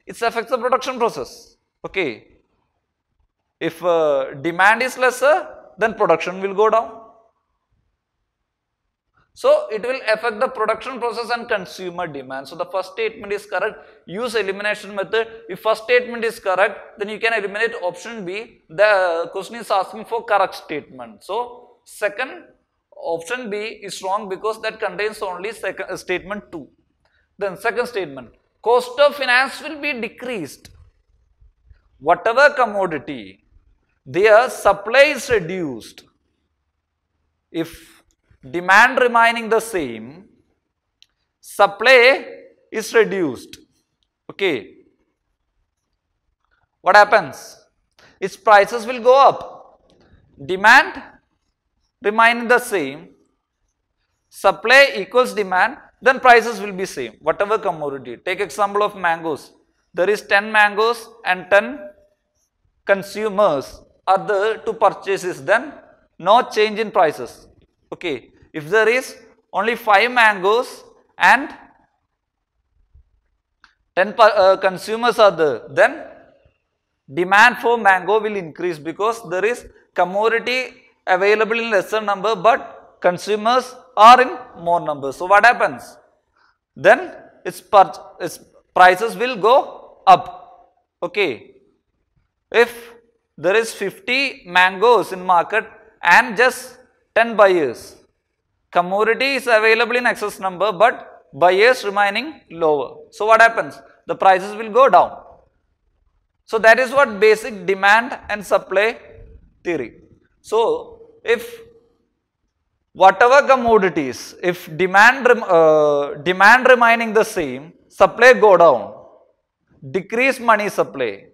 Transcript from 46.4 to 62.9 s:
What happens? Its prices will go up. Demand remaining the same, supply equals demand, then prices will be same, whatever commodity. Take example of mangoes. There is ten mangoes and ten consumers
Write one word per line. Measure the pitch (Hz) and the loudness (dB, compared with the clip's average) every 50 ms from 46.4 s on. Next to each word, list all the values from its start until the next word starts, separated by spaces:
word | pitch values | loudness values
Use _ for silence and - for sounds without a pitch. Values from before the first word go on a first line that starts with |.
| _ _ _ _ _ _ _ _ | _ _ _ _ _ _ _ _
What | - 175 185 | -6 2 4
happens? | 208 208 208 233 208 165 131 - - - - - _ _ _ _ _ _ _ _ _ _ _ _ - | 4 4 4 2 -2 -2 -4 -14 -18 -20 -20 -20 _ _ _ _ _ _ _ _ _ _ _ _ -12
Its | - 196 - | -10 -10 -10
prices | - - 226 208 - 202 202 233 240 214 | -4 2 6 6 6 6 4 -2 -8 -8
will | 240 262 240 | -8 -8 0
go | 220 254 254 277 | 2 4 6 6
up. | 262 202 - - - - - - - _ _ _ _ _ _ _ _ _ _ _ _ _ _ - 139 | 6 4 4 0 -12 -18 -20 -20 -20 _ _ _ _ _ _ _ _ _ _ _ _ _ _ -20 -10
Demand | 147 185 185 202 220 254 285 320 370 - 269 - - _ _ _ _ _ _ _ _ _ _ _ _ _ _ _ _ _ _ | -8 -8 0 2 4 4 4 4 0 -8 -16 -20 -20 _ _ _ _ _ _ _ _ _ _ _ _ _ _ _ _ _ _
remaining | - 202 214 226 226 233 240 240 240 | -6 -4 0 2 2 2 2 0 0
the | 220 247 233 | 0 0 0
same, | 240 - 202 180 143 135 139 160 175 _ _ _ _ _ _ _ _ _ _ _ _ _ _ _ _ _ _ _ _ _ _ _ _ _ | 0 -2 -4 -4 -4 -6 -10 -14 -20 _ _ _ _ _ _ _ _ _ _ _ _ _ _ _ _ _ _ _ _ _ _ _ _ _
supply | _ - - 196 190 - - 226 254 277 277 277 - | _ -2 -2 -2 -2 0 0 4 6 6 6 4 2
equals | 208 185 - - 247 254 202 190 | -8 -8 -2 0 0 0 0 -2
demand, | 214 196 185 185 180 202 233 302 - - _ _ _ | -6 -6 -2 0 0 0 0 -2 -10 -20 _ _ _
then | - 247 262 240 | 0 0 0 2
prices | - 254 233 233 214 233 226 190 | 6 6 6 6 4 0 -8 -8
will | 202 208 190 | -10 -10 -8
be | 180 190 | -8 -10
same, | - - 147 123 110 107 _ | -10 -8 -10 -10 -10 -12 _
whatever | 139 156 160 170 202 202 220 | -4 -4 -2 -2 -2 -2 -2
commodity. | 208 - 190 165 156 147 143 139 135 120 123 117 | -4 -4 -6 -8 -6 -8 -10 -10 -10 -14 -16 -18
Take | - - - 185 170 | -12 -8 -8 -6 -6
example | 202 160 - 214 202 202 202 208 208 | -6 -8 -4 -4 -4 -2 -2 -2 -4
of | 196 202 | -4 -4
mangoes. | 190 180 170 165 170 165 160 143 - - - _ _ _ _ _ _ _ _ | -4 -4 -4 -4 -4 -6 -8 -8 -8 -10 -20 _ _ _ _ _ _ _ _
There | - 170 180 | -6 -4 -2
is | 196 214 202 | -2 -2 -4
ten | - - 214 202 208 220 | -2 0 0 0 0 0
mangoes | 220 214 208 208 202 202 220 233 233 233 - - - _ - | 2 2 2 2 2 0 -2 -2 -2 -4 -10 -20 -20 _ -4
and | 180 185 185 156 - | -4 -4 -4 -2 2
ten | 202 202 220 247 285 277 - - - _ _ _ _ _ _ _ _ _ _ _ _ _ _ _ _ _ - | 2 2 2 0 -12 -14 -16 -20 -20 _ _ _ _ _ _ _ _ _ _ _ _ _ _ _ _ _ -2
consumers | - | -2